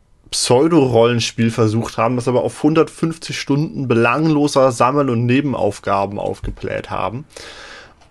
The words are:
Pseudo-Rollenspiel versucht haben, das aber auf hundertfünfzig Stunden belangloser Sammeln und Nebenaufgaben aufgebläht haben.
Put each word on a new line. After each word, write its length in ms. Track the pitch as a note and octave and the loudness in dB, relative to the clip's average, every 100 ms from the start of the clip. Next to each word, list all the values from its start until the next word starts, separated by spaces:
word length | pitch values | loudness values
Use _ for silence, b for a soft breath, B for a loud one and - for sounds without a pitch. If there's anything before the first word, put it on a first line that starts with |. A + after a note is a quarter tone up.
| _ _ _ | _ _ _
Pseudo-Rollenspiel 1200 | - - B2 D#3+ E3+ C3 A2+ A#2 A#2+ - - A2+ | -4 2 4 4 4 4 4 4 2 -2 -2 0
versucht 460 | A#2 A2 A2+ A2+ - | 2 0 0 -4 -2
haben, 180 | A2+ B2 | -2 0
das 120 | B2+ | 0
aber 160 | B2 | 0
auf 200 | A#2+ - | 0 0
hundertfünfzig 760 | D3+ D#3+ D3+ - E3 D#3+ - C3 | 2 2 0 -2 -6 -6 -10 -8
Stunden 480 | - C#3+ D#3 C#3 B2+ | -2 -2 -2 -4 0
belangloser 840 | A2+ A#2 C3 D#3+ D3 D3 C#3 C3 | 2 2 2 2 2 2 4 2
Sammeln 400 | B2 B2 D3 C#3 | 4 2 2 0
und 160 | A#2 A#2+ | 0 2
Nebenaufgaben 920 | C3 D3 G2+ G2 - - G2 G2+ G2+ | 2 0 -2 -2 -4 -2 -2 -2 -4
aufgebläht 720 | F#2+ G2 - - - G2+ - | -6 -6 -10 -8 -8 -8 -8
haben. 360 | - F#2+ A#2 - B B B B B B B _ | -6 -6 -8 -12 B B B B B B B _